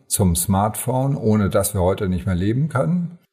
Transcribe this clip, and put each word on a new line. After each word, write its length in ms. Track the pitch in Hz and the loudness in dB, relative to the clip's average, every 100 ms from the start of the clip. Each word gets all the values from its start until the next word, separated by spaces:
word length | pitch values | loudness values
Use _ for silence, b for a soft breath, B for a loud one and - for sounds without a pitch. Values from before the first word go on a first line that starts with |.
| - | -6
zum 280 | - 95 85 | 0 2 2
Smartphone, 800 | - 95 107 - - 127 135 139 | 2 2 0 -2 -4 -2 0 0
ohne 340 | 110 107 98 | 2 2 2
dass 260 | 104 98 101 | 0 0 0
wir 60 | |
heute 280 | 90 95 101 | 0 2 0
nicht 160 | 90 98 | -2 0
mehr 80 | |
leben 360 | 90 98 127 156 | 0 0 0 0
können. 500 | - 160 175 170 - _ | 0 0 0 -4 -8 _